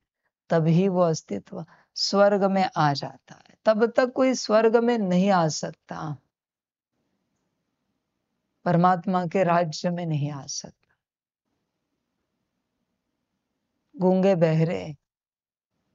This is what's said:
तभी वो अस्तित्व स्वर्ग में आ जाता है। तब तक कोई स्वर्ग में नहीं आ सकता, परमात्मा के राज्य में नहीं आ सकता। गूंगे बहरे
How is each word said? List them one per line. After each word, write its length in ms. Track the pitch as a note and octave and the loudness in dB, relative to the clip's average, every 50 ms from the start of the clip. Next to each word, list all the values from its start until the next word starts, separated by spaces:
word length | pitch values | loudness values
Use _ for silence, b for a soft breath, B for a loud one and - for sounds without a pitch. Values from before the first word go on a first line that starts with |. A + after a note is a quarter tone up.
| _ _ _ _ _ _ _ _ _ _ | _ _ _ _ _ _ _ _ _ _
तभी 380 | F3 E3 D#3 E3 E3 E3+ F#3+ | 0 0 2 2 2 2 2
वो 140 | G3 F3+ F3+ | 2 2 0
अस्तित्व 640 | F3+ E3 D#3+ - - - G3+ G3 - - F#3+ F#3 E3 b b b b b b | 0 0 0 -4 -6 -10 -12 -12 -12 -14 -14 -14 -14 b b b b b b
स्वर्ग 480 | - - - - G3 G3+ G3+ G#3 G3 G3 | -8 -6 -2 2 4 4 4 4 2 0
में 260 | G3 G3 F#3+ F#3 - - | 0 0 0 -2 -2 0
आ 160 | E3+ D#3 D3 C#3+ | 0 0 0 0
जाता 420 | C#3 - C3 - - _ - D3+ | -2 -8 -12 -16 -20 _ -20 -20
है। 200 | - _ _ _ _ _ | -20 _ _ _ _ _
तब 260 | G#3+ A3 G#3 A#3 A3+ - | 0 2 2 0 0 2
तक 160 | - C4+ B3 B3+ | 0 0 0 0
कोई 180 | - C4 C4 B3 | 0 0 0 0
स्वर्ग 420 | - - - G#3+ A3 A3+ A3+ A3 | -2 -2 0 2 4 4 4 2
में 220 | A#3 A#3 A#3+ A#3+ | 2 2 2 0
नहीं 320 | A3+ G3+ F3+ F3+ F3+ F#3+ G3+ | 0 0 0 2 2 2 2
आ 180 | G3 F3+ E3 | 2 2 2
सकता, 680 | D#3 D3 - - E3 D#3+ _ _ _ - E3+ E3 D#3 D3 - _ _ _ _ _ _ _ _ _ _ _ _ _ _ _ _ _ _ _ _ _ _ _ _ _ _ _ _ _ _ _ _ _ _ _ _ _ _ _ _ _ _ _ _ _ _ _ _ _ | 0 -2 -4 -8 -10 -12 _ _ _ -12 -12 -10 -10 -12 -12 _ _ _ _ _ _ _ _ _ _ _ _ _ _ _ _ _ _ _ _ _ _ _ _ _ _ _ _ _ _ _ _ _ _ _ _ _ _ _ _ _ _ _ _ _ _ _ _ _
परमात्मा 600 | F3+ F3 E3+ F3 F3+ F#3 F3 F3 G3 F#3 F3+ F3+ | 0 2 4 4 4 2 0 -2 -2 -2 -2 -2
के 180 | E3 - G3 F#3+ | -2 -2 0 0
राज्य 460 | F3 E3+ E3+ F3+ D#3+ D3+ - - F3 | 2 2 0 0 -2 -6 -6 -6 -6
में 160 | F3 F3 F3 | -6 -4 -4
नहीं 260 | E3 D#3 C#3+ C#3+ C#3+ | -4 -4 -4 -4 -6
आ 140 | D3 C#3 C3+ | -8 -10 -12
सकता। 340 | D3 - - - E3+ _ _ _ _ _ _ _ _ _ _ _ _ _ _ _ _ _ _ _ _ _ _ _ _ _ _ _ _ _ _ _ _ _ _ _ _ _ _ _ _ _ _ _ _ _ _ _ _ _ _ _ _ _ _ _ _ _ _ _ _ _ _ _ _ _ | -12 -12 -12 -14 -16 _ _ _ _ _ _ _ _ _ _ _ _ _ _ _ _ _ _ _ _ _ _ _ _ _ _ _ _ _ _ _ _ _ _ _ _ _ _ _ _ _ _ _ _ _ _ _ _ _ _ _ _ _ _ _ _ _ _ _ _ _ _ _ _ _
गूंगे 380 | C#4+ F3+ F#3 F#3 F#3 F#3 G3 F#3+ | -2 0 2 2 2 2 2 2
बहरे 600 | E3 E3+ D#3+ D#3+ D#3+ D#3+ D#3+ - F#2 F#2 D#3 C#3+ - _ _ _ _ _ _ _ _ _ _ _ _ _ _ _ _ _ _ | 2 2 2 2 2 0 0 -2 -8 -10 -12 -14 -18 _ _ _ _ _ _ _ _ _ _ _ _ _ _ _ _ _ _